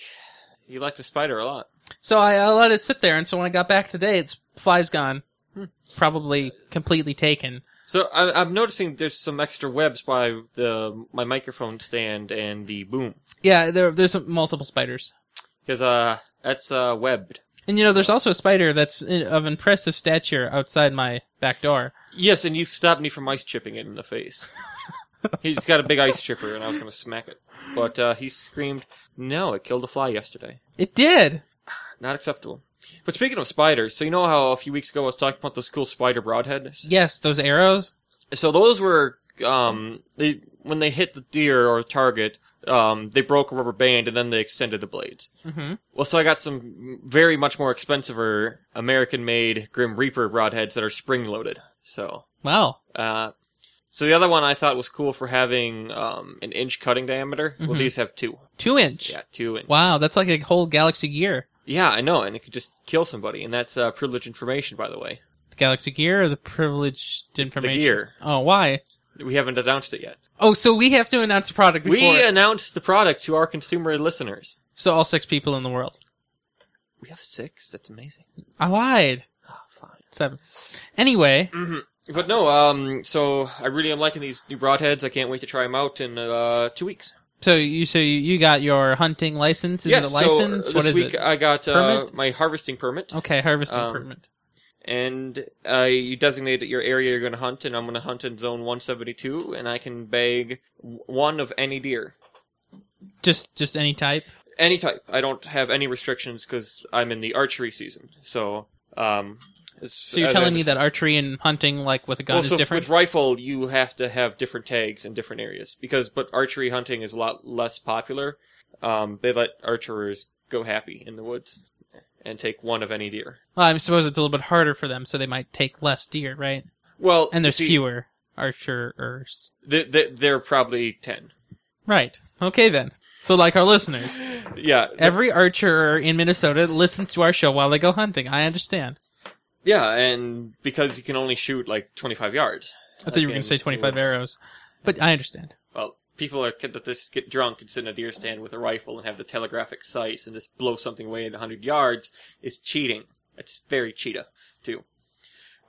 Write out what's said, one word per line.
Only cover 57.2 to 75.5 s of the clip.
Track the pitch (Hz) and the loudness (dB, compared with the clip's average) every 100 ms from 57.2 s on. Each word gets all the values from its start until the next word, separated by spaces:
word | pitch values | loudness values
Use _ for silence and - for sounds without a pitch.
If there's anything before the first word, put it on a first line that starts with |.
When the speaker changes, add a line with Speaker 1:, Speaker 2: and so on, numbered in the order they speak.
| 135 143 156 | -4 -4 -6
Speaker 2:
Mm-hmm. | 143 160 | -6 -4
Speaker 1:
Well, | 151 | -2
these | 131 127 | -2 -2
have | 113 - | -6 -6
two. | 113 - _ - | -8 -10 _ -6
Speaker 2:
Two | 226 277 | 0 2
inch? | 156 - - | 2 -2 -10
Speaker 1:
Yeah, | - - | -12 -14
two | - 117 113 | -8 -6 -6
inch. | - | 2
Speaker 2:
Wow, | 147 180 151 | 4 6 4
that's | 151 202 | 2 2
like | 185 | 2
a | 156 | 0
whole | 143 180 160 | 2 2 4
Galaxy | 151 160 - 151 | 4 4 2 -4
Gear. | 147 196 131 - _ - | -4 -2 -2 -8 _ -6
Speaker 1:
Yeah, | 165 170 | 2 2
I | 107 | 2
know, | 139 165 | 2 0
and | 98 110 | 0 -8
it | |
could | - | -12
just | 123 - _ - | -14 -14 _ -2
kill | 160 165 | 0 0
somebody, | 113 104 104 | -4 -10 -10
and | 104 | -6
that's, | 120 120 127 | -6 -4 -2
uh, | 117 | -2
privileged | - 135 123 - | -2 -6 -6 -10
information, | - 120 139 139 107 | -10 -6 -4 -6 -8
by | 107 | -10
the | - | -8
way. | - - _ _ _ | -12 -12 _ _ _
Speaker 2:
The | - | 0
Galaxy | 135 131 143 | 2 2 -4
Gear | 135 160 196 | -2 0 4
or | 170 | 2
the | 147 | 0
privileged | - - 151 143 143 135 - - - - | -6 -2 -2 0 -4 -4 -10 -10 -8 -6
information? | 135 139 131 139 | -4 -4 -2 2
Speaker 1:
The | 147 | 2
gear. | 104 107 _ | 2 -2 _
Speaker 2:
Oh, | 147 139 | -2 0
why? | 147 196 156 135 - _ _ - | 4 4 4 0 -6 _ _ -14
Speaker 1:
We | 131 139 | -2 0
haven't | 131 123 | 0 0
announced | 120 135 - | 0 0 -2
it | - | -12
yet. | - - _ - | -12 -18 _ 4
Speaker 2:
Oh, | 220 214 | 4 6
so | 240 | 4
we | 226 254 | 6 6
have | 262 233 | 6 4
to | 247 | 2
announce | 220 196 - | 2 2 0
the | |
product | - 185 160 160 | 6 6 6 4
before | 240 | 4
Speaker 1:
We | 269 277 240 | 6 6 6
announced | 190 208 214 - | 6 4 4 -4
the | 165 | -4
product | - 196 190 143 | 2 4 4 2
to | - 156 | 0 0
our | 160 | 0
consumer | 156 - 175 160 151 | -2 -4 -4 -2 -2
listeners. | 156 - 117 98 - - _ | -2 -4 -8 -10 -16 -20 _
Speaker 2:
So | - 185 165 | -2 2 4
all | |
six | 160 156 - | 4 0 0
people | 143 147 | -2 -2